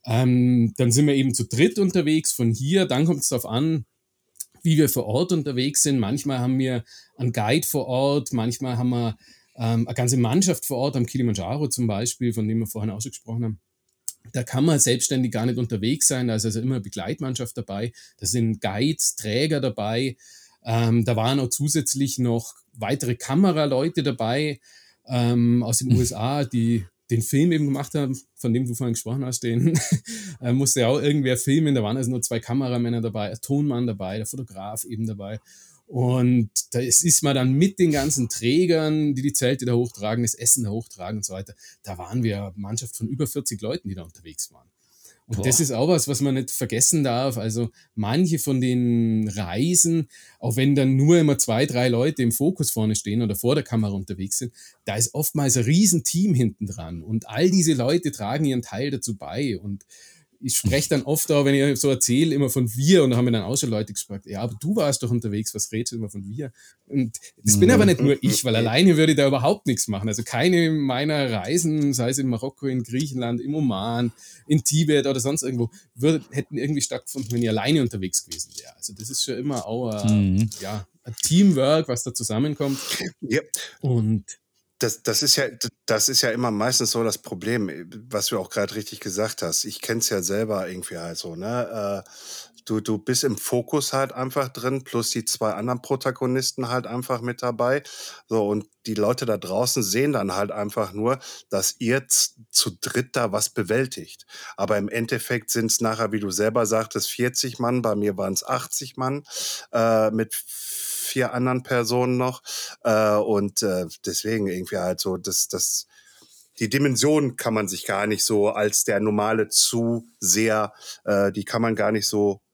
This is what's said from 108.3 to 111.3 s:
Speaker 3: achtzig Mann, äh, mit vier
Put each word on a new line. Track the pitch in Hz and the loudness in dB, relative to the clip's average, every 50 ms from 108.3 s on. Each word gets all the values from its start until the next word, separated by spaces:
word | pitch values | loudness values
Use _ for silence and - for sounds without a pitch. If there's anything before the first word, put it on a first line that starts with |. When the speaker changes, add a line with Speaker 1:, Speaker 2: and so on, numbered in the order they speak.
| 98 - - | -2 -4 -4
Speaker 3:
achtzig | - 131 123 - - - - 139 127 - | -2 -4 -4 -4 -6 -8 -8 -8 -8 -6
Mann, | - 131 131 139 147 139 - - - - - - - - _ | -4 -4 -4 -4 -6 -8 -10 -10 -8 -6 -6 -8 -8 -12 _
äh, | - 120 113 113 113 110 110 107 | 0 2 2 4 4 4 2 2
mit | 107 113 110 - - - - - - - - - - - - - - - - - - | 2 0 -2 -2 -6 -12 -10 -12 -14 -12 -10 -10 -8 -8 -8 -8 -6 -6 -6 -4 -2
vier | 131 123 117 | -2 -2 -2